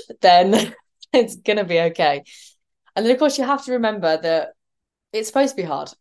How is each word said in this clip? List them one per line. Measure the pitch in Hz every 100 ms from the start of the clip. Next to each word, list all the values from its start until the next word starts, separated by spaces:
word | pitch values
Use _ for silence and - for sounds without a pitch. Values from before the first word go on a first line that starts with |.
| - -
then | 185 175 190 214 220 - _
<laughs> | _ -
it's | 269 226 175
gonna | - 214
be | 185 170
okay." | 170 165 156 143 - - - _ _ _ _ -
And | 226
then, |
of | 254
course, | 302 277
you |
have | 254 277
to | 262
remember | 247 226 214 170 160
that | 165 160 147 - _ _ _ _ _
it's | 214 220
supposed | 269 277 277
to |
be | 170
hard. | 143 147 -